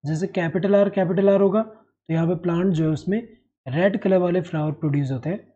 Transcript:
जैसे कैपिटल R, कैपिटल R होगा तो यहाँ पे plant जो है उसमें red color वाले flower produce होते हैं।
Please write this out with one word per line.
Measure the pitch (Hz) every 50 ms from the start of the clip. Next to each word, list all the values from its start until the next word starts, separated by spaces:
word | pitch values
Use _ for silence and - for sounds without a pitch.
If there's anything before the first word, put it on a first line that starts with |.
| -
जैसे | 143 156 151 185
कैपिटल | 185 - 185 170 160 - 190 165 196 202
R, | 202 202 202 196
कैपिटल | 196 185 165 185 180 196 196
R | 196 196
होगा | 202 196 185 220
तो | 220 220 - - _ _ _ _ _ - 160
यहाँ | 160 165
पे | 165 180 165
plant | 170 180 170 170 180 196 180
जो | 156 160
है | 156
उसमें | 156 143 - 180 196 226 233 - - _ _ _ _ _ _
red | 131 123 160 180 202 - 214
color | - 190 190 185
वाले | 180 175 175 185
flower | 175 - - 156 151 156
produce | 143 - - 151 139 143 139 131
होते | 135 127 - 151
हैं। | 180 226 - _ _